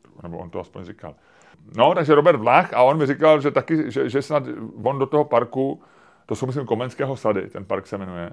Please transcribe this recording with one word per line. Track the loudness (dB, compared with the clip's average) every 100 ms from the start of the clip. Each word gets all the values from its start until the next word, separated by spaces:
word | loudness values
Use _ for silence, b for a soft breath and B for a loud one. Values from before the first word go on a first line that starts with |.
| _ -20
nebo | -16 -14
on | -12
to | -12
aspoň | -12 -16 -18
říkal. | -16 -18 -20 b b b b -12 2
No, | 2 4
takže | 4 6
Robert | 6 4
Vlach | 4 4 4
a | 4
on | 4 4
mi | 0
říkal, | 2 4 4
že | 2
taky, | -2 -2 -4 -2
že, | -4 -2
že | -2
snad | -2 -4 -4 -12 -14 -6
on | -4 -2
do | 0
toho | 0 2
parku, | 0 0 -4 -4 -6 b b b b _
to | -6
jsou, | -4
myslím, | -6 -4
Komenského | -2 -4 -4 -6 -2
sady, | -2 -2 -4
ten | -12 -6
park | -6 -6
se | -12
jmenuje, | -10 -10 -12